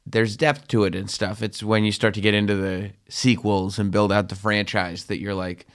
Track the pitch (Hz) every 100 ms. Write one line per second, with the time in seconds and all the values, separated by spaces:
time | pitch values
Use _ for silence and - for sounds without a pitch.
0 | - 113 113 101 156 147 - 117 98 90
1 | 98 - 95 101 110 - 107 110 107 101
2 | 110 107 107 104 104 101 95 92 101 -
3 | - - 131 113 104 98 95 101 101 98
4 | 104 104 98 95 107 104 101 104 90 85
5 | - 101 101 95 92 90 -